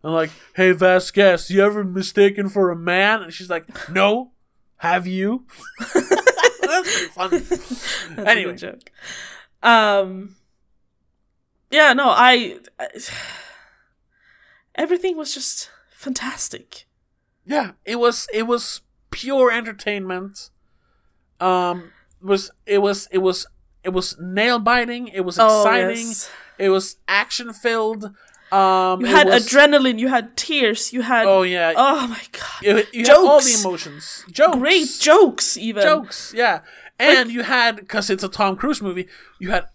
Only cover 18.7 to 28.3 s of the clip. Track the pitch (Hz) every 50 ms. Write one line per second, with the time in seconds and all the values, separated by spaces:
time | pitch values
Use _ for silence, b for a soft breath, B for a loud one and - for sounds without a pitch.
18.7 | - - _ _ _ _ _ _ - - - 254 277 269 254 247 226 233 226 226
19.7 | 208 196 - 214 208 202 190 185 185 180 190 196 202 - - - _ _ _ _
20.7 | _ _ _ _ _ _ _ _ _ _ _ _ _ _ - 185 185 180 180 175
21.7 | 175 180 170 170 _ _ _ _ _ _ 185 190 196 190 196 - _ _ _ -
22.7 | 202 202 202 202 196 196 - - 185 185 190 185 185 185 - _ _ _ _ _
23.7 | _ _ _ 185 185 180 180 - - - 165 185 185 202 220 240 247 233 208 226
24.7 | 240 247 240 233 240 240 247 226 - 190 185 180 170 - 226 220 214 214 208 220
25.7 | 226 247 - - 233 233 226 233 226 - - B B B B B B - 196 196
26.7 | 190 190 190 - - _ _ - 190 202 220 - - - 240 233 220 - - 240
27.7 | 226 226 220 220 226 214 214 202 202 b b b